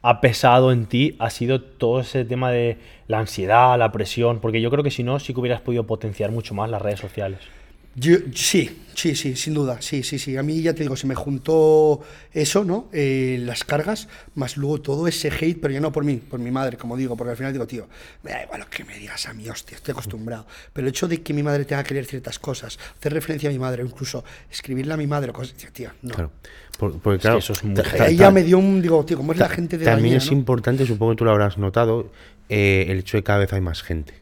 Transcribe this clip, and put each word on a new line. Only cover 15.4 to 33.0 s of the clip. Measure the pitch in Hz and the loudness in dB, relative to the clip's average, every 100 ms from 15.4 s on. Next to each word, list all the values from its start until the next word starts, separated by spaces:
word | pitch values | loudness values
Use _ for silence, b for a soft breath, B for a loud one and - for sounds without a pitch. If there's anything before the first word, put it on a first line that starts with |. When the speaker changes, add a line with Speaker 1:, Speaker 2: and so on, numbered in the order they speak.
| 160 165 | -2 -2
Speaker 2:
pero | 151 | -4
ya | 135 | -2
no | 156 | -2
por | 156 | 0
mí, | 147 123 | -2 -2
por | - 123 | -6 -8
mi | 120 | -4
madre, | 131 135 120 | -4 -4 -6
como | 120 123 | -8 -6
digo, | 131 117 | -4 -4
porque | 120 | -6
al | 117 | -6
final | 135 | -6
digo, | 135 110 | -6 -6
"Tío, | 120 95 B B B | -10 -14 B B B
me | - | -12
da | - | -12
igual | - - | -10 -14
lo | - | -14
que | - | -14
me | - 104 | -14 -18
digas | 104 - - | -14 -12 -12
a | |
mí, | 110 110 | -12 -14
hostia, | 110 - - | -14 -16 -14
estoy | - | -10
acostumbrado". | - 107 110 113 110 - B B | -10 -10 -10 -10 -12 -14 B B
Pero | - 135 | -6 -4
el | |
hecho | 131 175 | -4 -4
de | 165 | -4
que | 165 | -4
mi | 147 | -2
madre | 147 143 | 0 -2
tenga | 143 139 | -2 -4
que | 139 | -4
leer | 139 | -6
ciertas | 123 131 - - | -6 -10 -12 -10
cosas, | - 127 117 - B - | -8 -8 -10 -16 B -8
hacer | 151 | -4
referencia | 156 151 151 143 | -4 -4 -4 -2
a | |
mi | 135 | -2
madre, | 131 123 | -4 -4
o | 123 | -8
incluso | - 131 127 B B B | -8 -10 -10 B B B
escribirle | - - 131 139 | -16 -8 -6 -4
a | 160 | -4
mi | 143 | -2
madre, | 147 127 | -2 -4
cosas, | - 127 - | -8 -12 -14
tío, | - | -20
tío, | - 117 - | -16 -16 -12
no. | 123 113 | -10 -6
Speaker 3:
Claro. | 78 - B B B - | -6 -10 B B B -4
Por-, | 104 80 | -4 0
porque, | 107 98 | 0 2
Speaker 1:
Es | |
que | |
Speaker 3:
claro, | 110 117 | 4 2
Speaker 1:
eso | - | 0
es | 101 | -4
muy | 104 98 | 0 0
Speaker 3:
ta-, | |
Speaker 1:
heavy. | - - | 0 4
Speaker 3:
ta-, | |
Speaker 2:
Ahí | 120 170 | 4 10
ya | 196 | 10
Speaker 3:
ta-, | |
Speaker 2:
me | 190 | 10
dio | 170 185 | 6 6
un, | 196 190 | 6 4
digo, | 170 160 147 | 4 2 2
"Tío, | 151 | -2
¿cómo | 143 | -2
es | 165 | 0
la | 190 | 0
Speaker 3:
ta-, | |
Speaker 2:
gente | - 170 165 | 0 -4 0
de | 160 | 4
la | |
Speaker 3:
también | 113 113 | 4 4
Speaker 2:
mía, | 131 | 4
Speaker 3:
es | 131 | 4
Speaker 2:
no?". | 139 | 0
Speaker 3:
importante, | 127 123 - 135 | 2 0 2 0
supongo | 131 107 113 | 0 2 2
que | 117 | 2
tú | |
lo | 113 | 4
habrás | 104 101 98 | 4 4 0
notado, | 98 117 113 117 113 B B B - | 0 2 2 0 -4 B B B -4
eh, | 104 101 95 90 | 2 4 4 2
el | |
hecho | 95 | -2